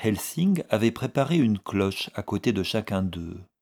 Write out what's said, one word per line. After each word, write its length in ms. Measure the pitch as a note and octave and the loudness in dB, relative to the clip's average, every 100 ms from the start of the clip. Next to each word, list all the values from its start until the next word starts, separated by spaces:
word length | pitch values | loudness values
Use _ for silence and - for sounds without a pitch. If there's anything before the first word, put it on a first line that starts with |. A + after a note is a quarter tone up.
Helsing 600 | A2+ G2 - - F#3 F#3 - | 0 0 -2 0 2 2 2
avait 220 | A2 A2+ | 2 2
préparé 460 | A#2 B2+ - C#3 E3+ | 0 -2 0 2 4
une 220 | A#2+ G#2 | 4 2
cloche 500 | - G2 G2 F#2+ - - | -2 0 0 -2 -8 -8
à 60 | |
côté 320 | - G2+ B2 | -4 -2 0
de 100 | G2+ | 0
chacun 380 | F#2 A2 - G2 | 0 -2 -2 -2
d'eux 400 | F#2+ E2+ E2+ F2+ F#2 _ | -2 -4 -10 -12 -16 _